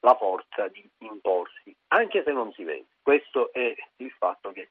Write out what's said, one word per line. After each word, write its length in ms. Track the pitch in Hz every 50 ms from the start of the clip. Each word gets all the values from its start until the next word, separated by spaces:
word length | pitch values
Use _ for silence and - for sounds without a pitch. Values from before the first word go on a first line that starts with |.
la 140 | - 120 127
forza 540 | - 107 95 92 92 - - - - 104 95
di 200 | - - - _ _ _
imporsi, 760 | - 110 107 101 - 95 92 90 85 - - - - 98 - _ _ _
anche 340 | - 208 233 202 - 196 -
se 80 | 151 143
non 200 | 131 117 104 92
si 100 | - 92
vede. 240 | 80 73 65 - _ _ _ _
Questo 500 | 139 143 151 - - - - 117 - -
è 220 | 127 123 117 110 - - - _
il 140 | - 127 131 -
fatto 400 | _ - 90 - - - 101 95
che 160 | 95 92 -